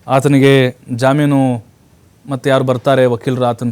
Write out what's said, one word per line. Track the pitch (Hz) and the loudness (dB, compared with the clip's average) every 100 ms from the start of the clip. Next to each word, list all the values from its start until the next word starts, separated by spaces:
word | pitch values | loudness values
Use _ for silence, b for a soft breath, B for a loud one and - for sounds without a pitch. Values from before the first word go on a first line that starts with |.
| - | -2
ಆತನಿಗೆ | 131 143 139 139 135 127 - - 120 | 0 2 2 4 4 2 -4 -12 -4
ಜಾಮೀನು | 131 143 147 139 131 120 - _ _ _ _ _ - | 0 0 0 0 -2 -4 -10 _ _ _ _ _ -12
ಮತ್ತೆ | 131 143 | -6 0
ಯಾರು | 135 | 0
ಬರ್ತಾರೆ | 131 123 143 131 127 | 0 -2 0 2 2
ವಕೀಲರು | 117 139 123 | 0 -4 -2
ಆತನ | 123 117 120 | -4 -4 -8